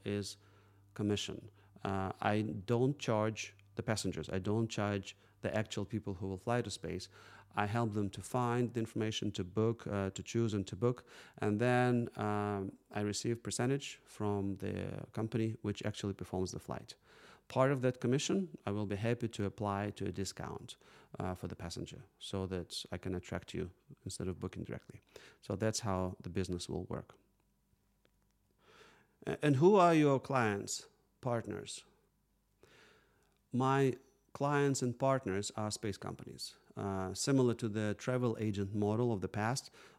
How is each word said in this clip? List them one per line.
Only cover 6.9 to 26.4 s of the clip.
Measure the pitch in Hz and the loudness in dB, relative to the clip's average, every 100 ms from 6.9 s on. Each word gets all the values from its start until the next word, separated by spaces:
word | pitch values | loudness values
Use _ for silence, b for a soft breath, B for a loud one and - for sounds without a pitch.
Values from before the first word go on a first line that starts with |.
| 87 - B B B B - | -6 -8 B B B B 0
I | 104 | 2
help | 117 113 104 | 2 2 0
them | 98 | -2
to | - | -4
find | - 123 120 120 120 | -2 0 2 2 2
the | 117 | 0
information, | 113 117 110 - 107 | -2 -2 -2 0 -2
to | 101 | -2
book, | 90 101 110 113 - | -2 2 2 0 -2
uh, | 101 95 | -2 -2
to | - | -4
choose | - 117 117 | -2 0 2
and | 101 92 | 0 -2
to | 90 | 0
book. | 120 123 B B B - | 0 0 B B B -4
And | 107 104 | 0 2
then, | 123 123 123 120 120 - | 4 4 6 4 2 -2
um, | 107 104 104 101 98 - _ | 0 0 0 -2 -4 -8 _
I | 107 | -2
receive | 104 104 117 117 | -2 0 -2 -2
percentage | 104 - 120 139 - - - | -4 -2 0 0 -4 -12 -16
from | - 104 101 98 95 | -4 0 0 0 -2
the | 98 95 95 - - | -4 -4 -4 -6 -8
company | 107 110 117 110 110 | -6 -2 0 0 -2
which | 104 101 107 | -4 -2 -4
actually | - 101 | -2 -4
performs | 95 - 92 92 | -4 -4 -4 -4
the | - | -4
flight. | - - - - B B B B - | -8 -10 -10 -18 B B B B -2
Part | 127 135 | 2 4
of | 139 | 4
that | 127 - | 2 2
commission, | 117 135 - 196 175 - - | 2 2 2 0 0 -4 -2
I | |
will | 104 101 | -2 0
be | 101 | 0
happy | 117 120 113 | 0 0 -2
to | - 98 | -2 -4
apply | - 104 98 104 - | -2 -2 0 -2 -4
to | 98 | -4
a | |
discount, | 90 95 - - - 117 - B B B - | -4 -4 -6 -8 -10 -12 -16 B B B -6
uh, | 95 | -4
for | 90 90 | -4 -6
the | - | -8
passenger | 82 - 107 - - _ | -8 -8 -8 -12 -18 _
so | - 98 95 | -8 -4 -2
that | 92 85 - - | -4 -6 -8 -8
I | 87 | -8
can | 95 90 | -4 -6
attract | - 92 - 87 | -4 -6 -6 -6
you | 90 - - - - | -6 -10 -20 -14 -10
instead | - 90 | -6 -4
of | 90 | -4
booking | 95 - - | -6 -6 -8
directly. | - - - B B B B | -10 -12 -20 B B B B
So | - 98 | -6 0
that's | 110 - | 0 0
how | 107 92 92 - | 0 0 0 -4
the | 87 | -6
business | 92 | -4